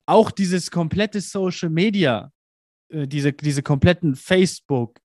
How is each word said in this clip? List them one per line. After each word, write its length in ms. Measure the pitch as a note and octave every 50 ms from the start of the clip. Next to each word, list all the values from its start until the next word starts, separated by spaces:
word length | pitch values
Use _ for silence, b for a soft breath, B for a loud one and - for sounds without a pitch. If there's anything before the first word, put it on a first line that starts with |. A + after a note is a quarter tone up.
| -
auch 260 | - F3 A3 G#3+ -
dieses 400 | - - G3 F3 F#3 F3+ - -
komplette 480 | - E3+ E3 D#3 - F#3+ G#3+ G#3 - G#3
Social 500 | - - - G3+ F#3+ F#3 E3+ - F#3 E3
Media, 600 | D#3+ E3 F#3+ A3+ G3+ G3+ E3 C3 A2+ G2 - - _ _ _ _ _ _ _ _ _ _ _ _
äh, 160 | - D#3 C#3+
diese, 260 | C#3 D3 D3 C#3 D3
diese 300 | C#3 - D3 D3+ C#3 C#3+
kompletten 540 | C#3 - D3 C3+ - F3+ F3 - F3 D3+ C3
Facebook, 840 | - - - F#3 F#3 F#3 - - - _ - C#3+ B2 A#2+ - _ _ _